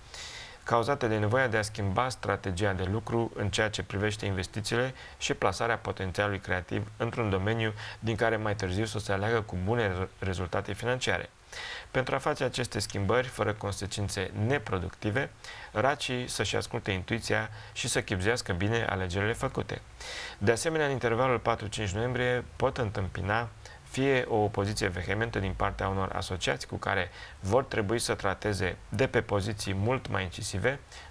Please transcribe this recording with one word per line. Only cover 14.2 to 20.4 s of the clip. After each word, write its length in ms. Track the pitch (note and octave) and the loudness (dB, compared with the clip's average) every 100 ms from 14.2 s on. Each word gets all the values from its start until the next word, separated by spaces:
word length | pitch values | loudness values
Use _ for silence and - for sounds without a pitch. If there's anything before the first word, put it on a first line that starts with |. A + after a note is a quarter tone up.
| F#2+ G2+ A2 | -2 0 2
neproductive, 840 | C#3+ - G2 F2 - G#2+ A2+ D3 - - - - | 0 0 -2 -2 -4 0 0 -2 -6 -16 -14 -4
racii 560 | G#2 B2+ D3 - B2+ B2+ | 2 2 2 -2 -4 -2
să-și 280 | - A2 G#2+ | -2 0 0
asculte 360 | - B2 - | -2 -4 -2
intuiția 580 | F#2+ F2+ A#2 - G#2+ A2 - - | -2 0 -2 0 0 -2 -8 -12
și 140 | - B2 | -6 -2
să 140 | - | 0
chibzuiască 520 | - F#2+ F#2 B2 - | 0 0 2 2 0
bine 320 | F2 G2+ A#2 A2+ | 0 2 2 0
alegerile 440 | F#2+ F#2 F#2 G#2 | 0 0 0 0
făcute. 480 | A#2 C3+ - - - - - - - - | 0 -2 -2 -4 -6 -10 -14 -12 -10 -10
De 140 | - | 0